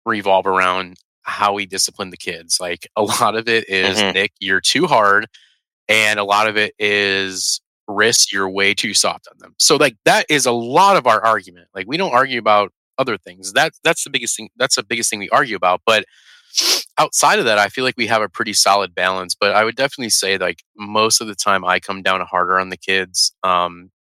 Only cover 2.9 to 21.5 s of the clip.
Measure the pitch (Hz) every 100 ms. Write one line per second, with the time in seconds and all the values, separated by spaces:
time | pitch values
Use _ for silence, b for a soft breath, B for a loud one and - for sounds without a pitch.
2.9 | - 101 - 113 110 117 113 98 95 98
3.9 | 92 98 90 104 - 95 95 - - 170
4.9 | 127 101 101 110 b b b _ _ -
5.9 | 110 107 107 101 101 110 104 104 - 104
6.9 | 104 101 98 95 92 - - - _ -
7.9 | 101 113 117 - 98 95 95 98 104 107
8.9 | 98 101 85 - _ - - - 143 143
9.9 | 110 156 208 - 147 123 120 117 151 196
10.9 | 185 123 110 113 107 92 87 87 98 95
11.9 | 160 185 123 135 123 107 104 98 - _
12.9 | - 131 104 92 90 95 110 160 - 160
13.9 | 170 - 135 117 - 107 - 127 - 113
14.9 | 120 110 107 95 120 135 95 90 107 -
15.9 | 110 - B B B B B B B B
16.9 | - 151 - 147 208 131 104 101 - 127
17.9 | 123 110 113 101 - 110 98 101 101 92
18.9 | 87 92 95 92 - 101 101 110 117 139
19.9 | - 117 - 95 98 90 90 _ - 104
20.9 | 107 110 - 110 101 104